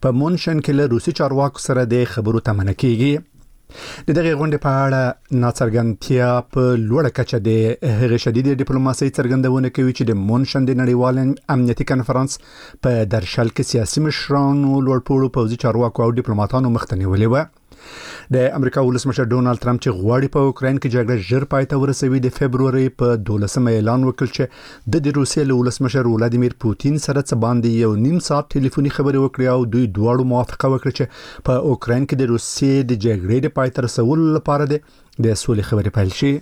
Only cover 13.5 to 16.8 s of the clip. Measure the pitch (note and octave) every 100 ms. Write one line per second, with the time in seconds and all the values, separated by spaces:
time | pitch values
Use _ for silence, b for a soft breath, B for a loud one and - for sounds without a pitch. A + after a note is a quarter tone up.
13.5 | - C3 A#2+ G#2+ - D3+ C#3+ - C#3+ C#3
14.5 | C#3+ C#3 C3+ C3 C3 - C3+ C3+ C3+ A2
15.5 | A#2 B2+ A2 A#2 - A#2 A#2 A#2 G#2 G2+
16.5 | C3 C3 A2+